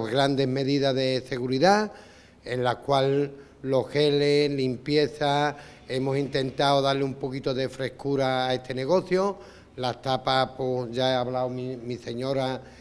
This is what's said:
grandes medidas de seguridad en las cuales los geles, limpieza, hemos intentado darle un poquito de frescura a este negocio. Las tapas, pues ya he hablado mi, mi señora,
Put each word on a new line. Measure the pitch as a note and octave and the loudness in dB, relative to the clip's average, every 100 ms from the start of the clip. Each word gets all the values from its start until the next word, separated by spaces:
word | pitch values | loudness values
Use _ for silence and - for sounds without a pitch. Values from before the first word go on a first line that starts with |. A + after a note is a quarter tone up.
| A2+ | 2
grandes | C3 C#3 C3+ C3 | 2 4 2 0
medidas | C3+ C3+ C#3+ C#3 C3 | 0 0 2 2 2
de | C3 B2+ - | 0 0 -2
seguridad | B2+ B2+ C3 F3 G#3 G#3+ - - - - - - | -4 -2 4 6 4 2 -8 -20 -20 -20 -18 -6
en | B2+ | -2
las | B2 A2+ | 0 -2
cuales | - C#3 C3+ C#3 C#3+ - - - | 0 2 2 2 -2 -6 -20 -12
los | C3 C3 - | 0 0 0
geles, | C#3+ D3 C#3+ C#3+ D3 D3 | 2 2 4 4 4 2
limpieza, | C#3 C3 A#2+ - D3+ D3 D3+ D3 C#3+ D3 C#3 - - - | 2 -2 -2 0 2 2 0 0 2 0 -2 -14 -20 -6
hemos | C3 C3+ C#3 | -2 0 0
intentado | C3+ C#3 C3 C3 C#3+ C#3 | -2 -2 -2 0 2 4
darle | C#3 C#3 | 2 2
un | C3+ C3 | 0 -2
poquito | C#3 C3+ C#3 | -6 -4 -2
de | C3 C3 | -2 -4
frescura | B2+ C3 - C#3 C#3 C3 C3 B2+ | -4 -6 -6 -4 0 0 0 0
a | |
este | B2+ - | -2 -4
negocio. | B2+ C3+ F3+ F3+ F#3 G3 F#3+ - - - - | -6 2 2 2 0 0 -4 -12 -20 -18 -6
Las | B2 A#2 | -4 -2
tapas, | C3+ C3 C3+ C3 B2+ - | -2 0 2 2 2 -2
pues | B2+ B2+ A#2+ | -2 -2 -4
ya | A#2 C3 | 0 2
he | B2+ | 2
hablado | B2 B2+ B2+ | 0 -2 -4
mi, | B2+ B2+ B2+ | -4 -6 -8
mi | A#2+ A#2+ | -8 -8
señora, | A#2+ A#2+ C3 C3+ C3 B2 - - | -8 -6 -2 0 -2 -4 -10 -20